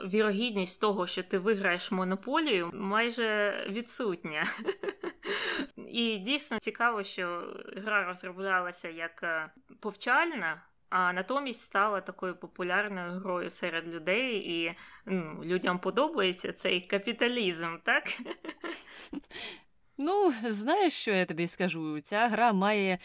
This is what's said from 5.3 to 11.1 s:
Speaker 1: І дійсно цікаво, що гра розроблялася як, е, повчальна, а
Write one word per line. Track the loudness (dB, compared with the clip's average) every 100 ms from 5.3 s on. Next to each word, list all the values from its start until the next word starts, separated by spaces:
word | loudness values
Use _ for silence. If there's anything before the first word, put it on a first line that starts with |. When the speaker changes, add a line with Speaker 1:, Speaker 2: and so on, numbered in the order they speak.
| -2 -2 -2 -4 -8 -6
Speaker 1:
І | 0 0 0
дійсно | -2 -2 -2 -4
цікаво, | -4 0 0 0
що | -4 -4 -4 -4 -8 -10 -12 -10
гра | 0 0 0
розроблялася | -4 -10 -6 0 0 0 -6 -10
як, | -8 -8 -6
е, | -4 -2 -4 -12 _ -10
повчальна, | -8 -6 2 4 2 0 -4 -4 -10 _ _
а | 2 4